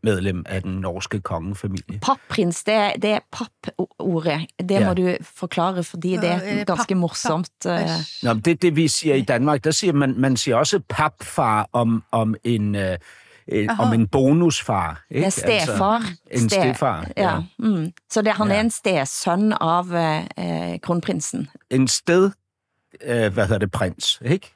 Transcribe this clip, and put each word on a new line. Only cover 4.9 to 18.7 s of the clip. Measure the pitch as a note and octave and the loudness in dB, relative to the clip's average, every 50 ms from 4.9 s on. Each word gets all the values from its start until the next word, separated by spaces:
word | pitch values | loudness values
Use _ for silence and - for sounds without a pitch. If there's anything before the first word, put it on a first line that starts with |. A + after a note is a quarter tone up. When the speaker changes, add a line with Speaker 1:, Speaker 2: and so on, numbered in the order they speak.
| F3+ | 2
Speaker 2:
du | F3+ F3+ F3+ F3+ - | 2 0 0 0 -2
forklare, | - - - - - F3+ - - E3+ F#3 F#3+ F3+ E3+ | -6 -12 -12 -10 -10 -6 -2 0 0 0 0 -2 -6
fordi | - - F3 E3 F3+ F#3 | -6 -8 -6 -2 -2 -2
det | F3 | 0
Speaker 3:
Ja, | F3 E3+ F3 | 0 0 0
Speaker 2:
er | F3 | 0
Speaker 3:
er | F3+ G#3 - G#3 | -2 -2 -4 -2
det | G#3 | -2
Speaker 2:
ganske | - F3+ E3 A#3 - G3 | -2 -2 -2 -2 0 0
Speaker 3:
papp-, | F#3 | 0
Speaker 2:
morsomt, | F3 E3 - - - - D#3 E3 F3 - _ _ - | 0 0 -2 -4 -2 -2 0 -2 -2 -6 _ _ -4
Speaker 3:
papp? | F3+ F3 E3+ | -4 -2 -2
Speaker 2:
eh. | E3+ D#3+ E3 E3 | -2 -2 -2 -4
Speaker 3:
Æsj. | D#3+ - - - | -6 -8 -10 -4
Speaker 1:
Nå, | - A#2+ A#2 | 0 0 0
men | A2 | 2
det, | G#2+ E3+ E3+ - | 2 2 2 4
det | - F3+ D3+ | 2 2 4
vi | D3 E3 D3+ | 4 2 2
siger | - - - D#3 C#3+ | 2 0 2 2 2
i | C#3 | 2
Danmark, | A#2 - C3 A#2 C3 D3+ D3+ C3+ - | 2 2 0 2 4 2 2 2 2
der | D#3 | 0
siger | D#3 - - F3+ | 0 2 2 2
man, | D#3 C#3+ C#3+ C3 B2+ A2 | 2 4 2 2 2 2
man | C3 C3+ C3 | 2 2 2
siger | A#2 - D3 C#3+ | 0 2 2 2
også | B2+ C3 - - F#3+ - _ | 2 2 2 0 0 -2 _
papfar | - - D3+ - - _ - - - - C#3+ A2+ G#2+ G#2+ G#2 - | -2 0 0 0 0 _ -14 -6 -2 0 2 2 2 2 0 0
om, | - A#2+ A#2+ A#2 A#2 A2 - _ | 0 0 2 2 0 0 -2 _
om | - A2+ A2+ A2 A2 - _ | -2 0 0 0 -2 -2 _
en, | A#2 A#2+ A2+ G#2 G#2 G2+ | -2 0 0 0 0 0
øh, | G2+ G2 F#2 F#2 F2 - - - - - - - - _ - | -2 -2 -2 -4 -6 -8 -16 -20 -20 -20 -20 -20 -20 _ -4
en, | - A2 G#2 - | -2 0 0 0
Speaker 3:
Aha. | A#3 G#3+ | 0 0
Speaker 1:
om | A#2 A2+ | 2 2
en | A2 A2+ A2+ G2+ | 4 2 2 2
bonusfar, | - C#3 C3 C3+ D3 E3 F3 E3+ - - - - A2+ F#2+ E2 E2 D#2 - _ _ | 2 2 4 4 4 6 4 4 2 0 -2 -2 -2 -2 -2 -4 -6 -10 _ _
ikke? | - B2 E3+ | -2 0 0
Speaker 2:
En | G3 | 0
stefar. | F#3+ - - - A3+ G3+ E3 D#3+ D#3 G3+ F#3+ G3 A3 | -2 -2 0 0 2 2 2 0 0 0 2 2 0
Speaker 1:
Altså, | A#3 A3+ G3 F3 - _ _ | 0 -2 -6 -10 -12 _ _
en | - B2 | -2 0
Speaker 2:
Ste-, | A#2 A2 | 2 2
Speaker 1:
stefar, | G#3+ F#3+ F3 C#3 B2 - D3+ C3 G2+ D#2+ F2 - - | 2 2 2 0 0 0 -2 -2 -2 -2 -6 -8 -4
Speaker 2:
ja. | - G3+ F3+ D#3+ | -2 0 0 0
Speaker 1:
ja. | D#3+ E3 F3+ _ - | -2 -4 -8 _ -4
Speaker 2:
Mm. | A3+ A3 G#3 E3+ D#3 E3+ - - _ _ | -2 0 0 0 -2 -4 -8 -12 _ _
Så | - A3 | -2 0
det, | G#3 A3 | 2 2
han | G#3 G3 G#3+ G#3 | 0 2 2 2
er | G3 | 2
Speaker 1:
Ja. | G#3 | 2
Speaker 2:
en | A3 A#3 | 2 0